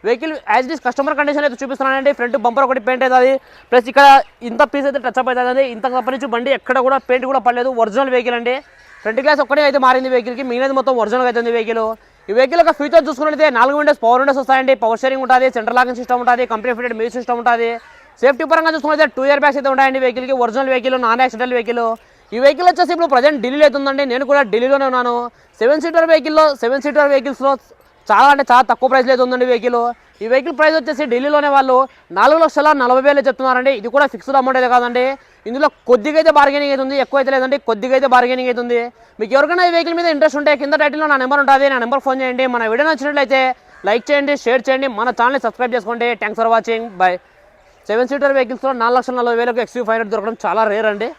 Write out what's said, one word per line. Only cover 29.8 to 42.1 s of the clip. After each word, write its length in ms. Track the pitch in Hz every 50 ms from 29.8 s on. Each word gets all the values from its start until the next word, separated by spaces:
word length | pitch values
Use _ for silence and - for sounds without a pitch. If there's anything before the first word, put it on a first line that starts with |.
| 233 240 240 _ _ _ _ _ 208
ఈ 20 | 220
వెహికల్ 240 | 247 269 262 330 302
ప్రైస్ 180 | 247 302 311 311
వచ్చేసి 260 | 320 254 269 302 233 302 254
ఢిల్లీలోనే 380 | 240 240 262 294 294 294 285 294 277
వాళ్ళు 220 | 277 262 262 254 254 269 262 _ _ _ _ 170
నాలుగు 220 | 185 214 262 302 330 330
లక్షల 240 | 311 - 302 285 302 302 277
నలభై 220 | 247 247 254 262 262
వేలు 160 | 285 285 285 233
చెప్తున్నారండి. 440 | 262 254 - 262 262 254 247 254 269 277 214
ఇది 100 | 202 240 214
కూడా 120 | 277 294 277 -
ఫిక్స్డ్ 240 | 202 - - 269 269
అమౌంట్ 180 | 254 262 262 254
అయితే 100 | 254 247 247
కాదండి, 320 | 247 240 240 240 247 247 262 277 269 _ _ _ _ _ 208
ఇందులో 180 | 233 269 302 285 _ _ _ -
కొద్దిగా 280 | 247 240 202 302 294 320
అయితే 100 | 320 320 294 294
బార్గెనింగ్ 340 | 277 285 277 285 285 285 277
అయితే 100 | 262 269
ఉంది, 120 | 262 277 277 254
ఎక్కువ 160 | - - 277
అయితే 100 | 269 262 269
లేదండి, 220 | 262 254 262 269 285 _ -
కొద్దిగా 240 | 226 208 196 254 262
అయితే 100 | 269 262 262 247
బార్గెనింగ్ 340 | 247 247 247 254 254 254 254
అయితే 100 | 240 233 240
ఉంది. 160 | 240 240 233 233 240 _ _ - _ _ -
మీకు 120 | 214 208 247
ఎవరికైనా 260 | 269 285 302 349 359 359 349
ఈ 20 | 339
వెహికల్ 220 | 339 339 339 330 339
మీద 80 | 339 339 311
ఇంట్రెస్ట్ 240 | 285 311 311 - 294
ఉంటే 100 | 294 302 294 - 285
కింద 120 | 277 302 302
టైటిల్‌లో 260 | 302 294 262 302 311 302 285
నా 40 | 269 254
నెంబర్ 180 | 254 285 285 277
ఉంటుంది, 240 | 262 277 269 277 277 226
నా 40 | 247 233
నెంబర్ 200 | 233 269 277 -
ఫోన్ 120 | 269